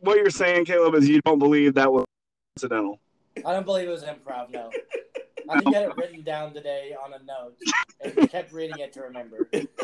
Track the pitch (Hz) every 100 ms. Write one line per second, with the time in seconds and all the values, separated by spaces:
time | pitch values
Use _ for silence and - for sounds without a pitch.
0 | 190 208 196 156 180 175 170 175 165 156
1 | 143 151 160 151 143 147 143 135 135 131
2 | 127 _ _ _ _ - 127 113 101 104
3 | _ _ _ - 160 190 185 190 175 165
4 | 151 147 139 123 123 123 117 466 - -
5 | - - - - 370 - - 208 196 -
6 | 175 165 156 151 151 147 143 139 139 139
7 | 139 135 135 135 123 240 330 480 - _
8 | - - 302 180 - 160 160 151 139 135
9 | 131 127 117 110 - 302 285 -